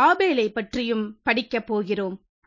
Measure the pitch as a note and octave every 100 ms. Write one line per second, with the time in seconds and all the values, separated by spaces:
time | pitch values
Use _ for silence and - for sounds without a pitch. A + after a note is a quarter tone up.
0 | C#4 F4+ F#4+ C4+ G#3+ A3 G#3 B3 A#3 A3+
1 | G#3 G#3+ - A3+ A3+ A#3 A3 G#3+ F#3+ G#3
2 | G3 F#3+ _ _